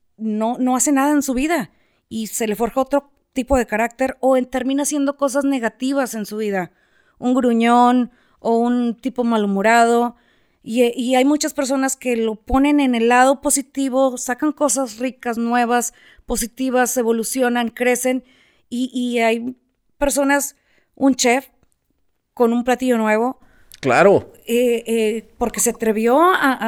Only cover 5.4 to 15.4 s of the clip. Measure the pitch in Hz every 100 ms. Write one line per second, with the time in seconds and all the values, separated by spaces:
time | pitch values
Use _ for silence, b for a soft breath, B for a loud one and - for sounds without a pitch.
5.4 | 277 269 220 - 262 277 254 226 202 214
6.4 | 214 196 170 _ _ _ _ - 247 254
7.4 | 240 226 233 240 247 247 240 _ _ _
8.4 | 220 233 240 247 240 - 269 - 240 226
9.4 | 202 196 208 233 233 233 240 - _ _
10.4 | _ _ - 226 240 - 240 254 262 294
11.4 | 311 - 262 277 269 - 254 233 226 214
12.4 | - 269 285 294 269 240 233 247 262 277
13.4 | 285 277 - - 269 254 269 247 - 247
14.4 | 302 277 294 240 254 214 254 - 240 226